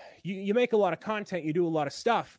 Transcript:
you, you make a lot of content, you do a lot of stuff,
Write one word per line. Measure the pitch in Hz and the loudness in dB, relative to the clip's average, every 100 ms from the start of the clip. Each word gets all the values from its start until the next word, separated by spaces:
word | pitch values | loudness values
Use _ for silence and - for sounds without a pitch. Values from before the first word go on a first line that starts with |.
| - - | -20 -14
you, | 160 190 | -10 -6
you | 196 | 0
make | 214 247 | 2 4
a | 220 | 4
lot | 196 | 2
of | 165 | 0
content, | - 214 208 180 151 | -4 -6 -4 -6 -2
you | |
do | 156 175 | 0 2
a | |
lot | 160 139 | 0 -2
of | |
stuff, | - - 214 143 | -2 0 0 -2